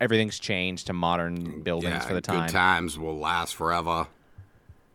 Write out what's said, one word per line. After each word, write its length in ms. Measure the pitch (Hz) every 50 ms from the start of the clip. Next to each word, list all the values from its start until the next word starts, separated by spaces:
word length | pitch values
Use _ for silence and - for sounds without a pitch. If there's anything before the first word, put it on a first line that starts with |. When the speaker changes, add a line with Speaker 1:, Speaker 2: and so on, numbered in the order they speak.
Speaker 1:
everything's 380 | - 110 113 110 110 107 98 -
changed 480 | - - 107 92 90 92 92 87 - -
to 60 | 92
modern 680 | 87 85 85 87 87 85 85 85 87 87 85 73 76
buildings 320 | 78 87 85 85 85 87 82
Speaker 2:
Yeah, 60 | -
Speaker 1:
for 160 | 62 - 95
the 60 | 90
Speaker 2:
good 20 | -
Speaker 1:
time. 260 | - 90 85 82 82
Speaker 2:
times 480 | 82 95 90 92 92 85 87 85 69 73
will 220 | 80 80 78 76
last 340 | 76 78 85 87 85 - -
forever. 540 | - 85 82 85 85 82 85 85 82 82 - - _ _ _ - - - - _ - _ - - - _ _